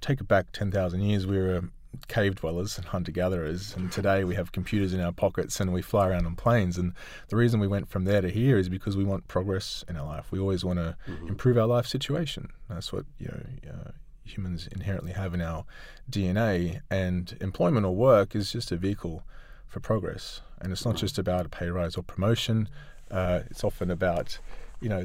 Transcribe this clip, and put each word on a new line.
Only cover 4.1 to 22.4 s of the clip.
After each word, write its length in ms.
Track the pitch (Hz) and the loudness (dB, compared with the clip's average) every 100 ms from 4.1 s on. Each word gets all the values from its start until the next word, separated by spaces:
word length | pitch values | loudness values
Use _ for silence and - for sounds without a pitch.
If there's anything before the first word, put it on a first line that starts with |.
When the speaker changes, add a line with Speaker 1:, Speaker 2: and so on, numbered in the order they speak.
| 98 | 4
Speaker 1:
we 100 | 92 | 2
have 180 | 95 87 | 0 -2
computers 420 | 95 90 104 98 | -4 0 2 2
in 60 | 92 | 2
our 120 | 87 | 0
pockets 480 | 87 98 - - - | 2 2 2 -2 -2
and 120 | 95 | 0
we 100 | 90 | 0
fly 260 | - 104 95 | 2 4 4
around 160 | 90 | 4
on 100 | 85 | 0
planes. 440 | 85 117 117 90 90 | 0 4 4 4 0
And 160 | 90 - - - - | -2 -4 -12 -14 -2
the 80 | 107 | 4
reason 240 | 120 110 | 4 4
we 80 | 98 | 2
went 220 | 101 - | 0 -2
from 140 | 98 | 0
there 180 | 92 101 | 4 4
to 80 | 90 | 4
here 260 | 107 131 110 | 4 4 6
is 140 | 90 | 4
because 260 | 92 107 98 | 0 0 0
we 80 | |
want 240 | 98 92 - | 0 0 -2
progress 560 | 92 98 95 - - - | -2 0 0 -2 -8 -8
in 80 | 82 | -6
our 100 | 73 | -6
life. 260 | 73 - | -8 -6
We 60 | 95 | -2
always 260 | 95 92 | 0 0
wanna 320 | 90 90 82 - - | 0 0 -2 -4 -8
Speaker 2:
Mm-hmm. 220 | 78 85 | -8 -6
Speaker 1:
improve 300 | 101 127 117 | 2 4 6
our 80 | 113 | 4
life 200 | 120 - | 2 2
situation. 640 | 123 - 147 - - - - - | -4 -2 -2 -2 -6 -10 -14 -10
That's 260 | 85 - | -8 -6
what, 100 | - - - | -8 -8 -10
you 100 | - | -10
know, 420 | - - 131 - | -10 -10 -12 -12
uh, 200 | - - - - - | -12 -12 -14 -18 -18
humans 440 | - - 92 85 82 | -12 -8 -6 -6 -8
inherently 420 | 92 90 95 87 | -6 -4 -4 -4
have 220 | 90 95 | -4 -2
in 60 | 87 | -2
our 240 | 82 80 - - - - - | -2 -4 -8 -14 -16 -14 -4
D 180 | 104 92 | 0 2
N 80 | 101 | 4
A, 440 | 113 87 87 82 - | 4 2 0 -2 -2
and 460 | 95 92 90 90 - | 0 2 0 -2 -6
employment 460 | 98 - 175 123 98 | -6 2 4 4 2
or 80 | 92 | 4
work 400 | 131 107 98 107 | 8 8 6 0
is 160 | 98 | -2
just 180 | 117 - | -4 -4
a 60 | 85 | -2
vehicle 480 | 95 101 85 80 - - - - - | 0 -2 -4 -8 -12 -16 -16 -18 -12
for 80 | 98 | -8
progress. 600 | - 110 - - - - - - | -2 0 0 -6 -10 -12 -14 -8
And 100 | 92 | -6
it's 140 | 90 | -2
not 80 | 117 | -2
Speaker 2:
Right. 80 | - | 0
Speaker 1:
just 180 | 104 - | 0 0
about 280 | 90 90 82 | 0 0 0
a 20 | |
pay 220 | - 87 | -4 -4
rise 260 | 90 85 - | -2 -2 -4
or 60 | |
promotion. 680 | - - 101 117 | -6 0 2 2